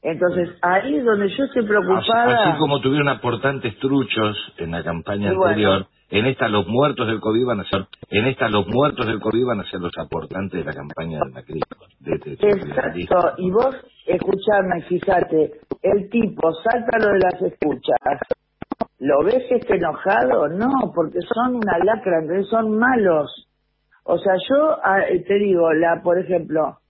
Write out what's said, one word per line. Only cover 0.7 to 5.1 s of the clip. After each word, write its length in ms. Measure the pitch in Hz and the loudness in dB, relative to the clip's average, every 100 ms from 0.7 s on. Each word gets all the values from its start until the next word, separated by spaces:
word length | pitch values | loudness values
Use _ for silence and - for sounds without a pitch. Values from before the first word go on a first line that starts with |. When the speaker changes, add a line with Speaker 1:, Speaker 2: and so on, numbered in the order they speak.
| 185 247 294 | 0 0 0
Speaker 1:
es 80 | |
donde 240 | 240 208 202 | 2 2 0
yo 160 | 180 | -2
estoy 200 | 277 254 | -2 -2
preocupada. 600 | 208 208 180 185 - 226 | 0 0 2 0 2 2
Speaker 2:
Así, 100 | 240 240 190 | 4 4 2
así 80 | 151 | 2
como 220 | 151 143 | 0 0
tuvieron 280 | 131 147 143 | 0 2 0
aportantes 680 | 120 123 113 139 139 123 101 | 0 -2 -2 -2 -2 -6 -4
truchos 580 | 135 139 131 110 107 107 - - | 0 0 0 0 -2 -2 -12 -10
en 140 | 82 | -8
la 100 | 82 | -6
campaña 480 | 87 85 80 | -6 -6 -4